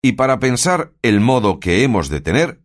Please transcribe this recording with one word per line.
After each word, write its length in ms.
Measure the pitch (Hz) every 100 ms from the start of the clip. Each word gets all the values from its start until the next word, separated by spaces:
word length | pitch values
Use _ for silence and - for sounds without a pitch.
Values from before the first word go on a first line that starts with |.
Y 100 | 135
para 260 | 131 131 127
pensar 540 | 131 123 180 180 - _
el 180 | 120 104
modo 380 | 110 131 104 98
que 240 | 90 87
hemos 260 | 135 107 73
de 120 | 73
tener 400 | 73 113 165 -